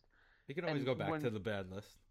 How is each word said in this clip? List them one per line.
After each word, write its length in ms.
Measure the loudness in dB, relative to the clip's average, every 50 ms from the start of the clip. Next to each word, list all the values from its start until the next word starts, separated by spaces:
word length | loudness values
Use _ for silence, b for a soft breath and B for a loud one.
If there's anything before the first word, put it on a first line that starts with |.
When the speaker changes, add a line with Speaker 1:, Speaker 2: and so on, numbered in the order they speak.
| -14 -20 b b b b b b b
Speaker 1:
We 60 | b -4
could 100 | -2 0
always 120 | 2 2 2
Speaker 2:
And 40 | 2
Speaker 1:
go 100 | 2 2
back 140 | 2 2 0
Speaker 2:
when 120 | 2 2
Speaker 1:
to 80 | 2 0
the 100 | 0 0
bad 300 | 0 0 0 0 -2 -4
list. 260 | -6 -8 -10 -12 -16 -20 -20 -16